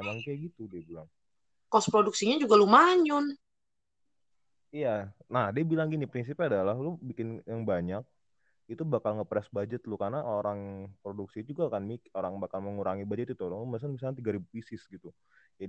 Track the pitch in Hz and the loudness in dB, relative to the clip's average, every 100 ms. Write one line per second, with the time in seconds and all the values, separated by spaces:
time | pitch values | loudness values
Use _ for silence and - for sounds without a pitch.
0 | 101 113 131 143 170 - 110 90 80 82 | -6 -8 -8 -8 -10 -12 -12 -12 -14 -16
1 | 78 _ _ _ _ _ _ 220 214 214 | -16 _ _ _ _ _ _ 2 4 4
2 | 202 - 208 302 254 214 196 247 349 370 | 4 2 0 2 6 8 10 10 10 6
3 | 311 294 285 277 _ _ _ _ _ _ | 4 2 0 -6 _ _ _ _ _ _
4 | _ _ _ _ _ _ _ 147 139 104 | _ _ _ _ _ _ _ -2 0 0
5 | 98 - - 123 104 120 160 160 156 160 | -4 -12 -4 0 0 0 0 2 0 -2
6 | 135 123 120 143 160 101 95 120 147 170 | -2 -4 -6 -2 0 2 2 0 -4 -6
7 | 131 120 113 113 - 113 107 90 87 98 | -10 -6 -6 -6 -8 -6 0 0 0 -4
8 | 120 _ _ _ _ _ - - 165 123 | -8 _ _ _ _ _ -16 -8 -2 0
9 | 107 107 95 104 104 104 104 120 - 104 | 0 -2 -2 -4 -2 -4 -4 -6 -8 -4
10 | 101 139 127 104 104 101 101 98 98 - | -4 -4 -2 -2 -2 -4 -8 -10 -12 -12
11 | 101 101 98 110 120 151 156 107 101 120 | -10 -8 -8 -10 -10 -4 -2 0 -4 -8
12 | - 98 95 98 95 95 101 101 95 98 | -8 -4 -4 -4 -6 -6 -6 -4 -2 -2
13 | 101 104 123 127 90 95 127 113 143 131 | -4 -4 -4 -6 -6 -6 -6 -6 -6 -6
14 | 131 131 110 101 87 113 - 113 - 92 | -6 -4 -4 -4 -6 -12 -12 -14 -14 -18
15 | 87 - _ _ _ _ | -18 -20 _ _ _ _